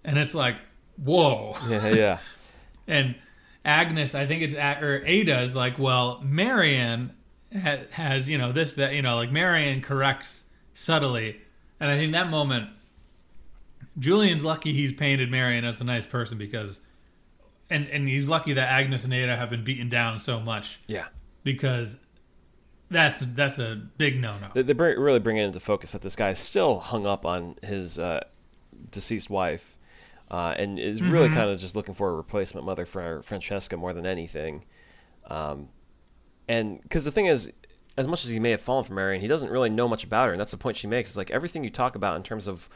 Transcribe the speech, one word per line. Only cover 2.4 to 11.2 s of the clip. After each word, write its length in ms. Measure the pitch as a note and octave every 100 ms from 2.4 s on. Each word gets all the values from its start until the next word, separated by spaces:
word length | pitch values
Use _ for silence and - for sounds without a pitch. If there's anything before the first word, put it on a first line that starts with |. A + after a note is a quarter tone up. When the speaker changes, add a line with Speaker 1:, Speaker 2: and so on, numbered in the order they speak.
| - - - - -
Speaker 1:
And 280 | D3+ C3 A#2+ - - _ - -
Agnes, 480 | D3+ E3+ D#3 C#3 C#3+
I 100 | C#3
think 140 | E3
it's 100 | D#3 D3
A-, 240 | C#3+ C#3+
or 220 | D3+ C#3 C#3+
Ada 360 | F#3+ F#3 C3
is 140 | B2 C3
like, 220 | B2+ B2
"Well, 420 | C3 B2+ B2 A#2+
Marion 880 | C3+ D3+ A3+ B3+ D#3+ C3+ A#2+ A#2 B2 - - _ _
ha-, 320 | G#3 F3 C#3 -
has, 380 | - D#3 C3+ C3
you 80 | D3+
know, 140 | B2
this, 220 | C3 D#3 -
that," 180 | C#3
you 80 | C#3+
know, 140 | C3 A#2
like, 140 | A#2+
Marion 500 | C#3+ F3+ E3 C#3+ C3+
corrects 680 | - C#3 C#3 A#2+ - - - - -
subtly. 680 | - - D#3+ C#3 A#2+